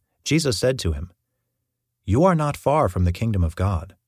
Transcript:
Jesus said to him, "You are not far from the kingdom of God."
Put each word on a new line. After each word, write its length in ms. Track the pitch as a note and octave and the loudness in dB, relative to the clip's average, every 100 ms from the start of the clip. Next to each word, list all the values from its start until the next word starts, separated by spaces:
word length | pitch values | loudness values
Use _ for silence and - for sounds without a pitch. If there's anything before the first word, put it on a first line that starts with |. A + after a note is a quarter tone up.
| _ _ | _ _
Jesus 320 | - D#3 D#3+ G#2 | -2 0 0 0
said 220 | B2+ C3+ | 0 0
to 140 | F#2 | -2
him, 200 | D2 E2 - _ _ _ _ _ _ _ _ | -4 -8 -16 _ _ _ _ _ _ _ _
"You 200 | - A2 | -2 2
are 100 | F#3 | 4
not 220 | E3+ D3 C#3 | 2 0 -2
far 320 | - D3+ A#2+ | 0 2 0
from 160 | F#2 | 0
the 80 | F2 | 0
kingdom 300 | F2 A2+ G2+ | 0 -2 0
of 140 | E2 - | -2 -2
God." 400 | F#2+ F2 E2 - | -2 -2 -6 -18